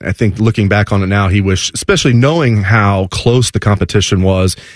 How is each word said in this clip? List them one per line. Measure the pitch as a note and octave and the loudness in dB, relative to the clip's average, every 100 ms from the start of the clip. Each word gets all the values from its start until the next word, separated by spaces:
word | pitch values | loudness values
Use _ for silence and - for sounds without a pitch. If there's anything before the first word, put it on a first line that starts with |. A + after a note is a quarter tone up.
I | E2+ | -8
think | - A2 F#2+ | -2 -2 0
looking | A2 G#2+ G2 | 0 0 0
back | G#2 G2+ | 0 0
on | G2+ | -2
it | F#2+ | 0
now, | G2+ G2 | 0 0
he | G2+ | 0
wished, | F#2+ F#2 - | 0 0 -4
especially | - - G3 C#3+ | -6 -2 0 2
knowing | A#2+ C3+ E3 C3 G#2+ | 2 2 2 0 0
how | G2 A2 G2+ G2 F#2+ | 0 2 2 0 -2
close | - A#2+ B2 A#2+ | -2 0 2 0
the | G2 | -2
competition | G#2 G2 G2 G#2 - F#2+ | -2 -2 0 -2 0 0
was | F#2 F#2 F#2 - - | 0 0 -2 -4 -14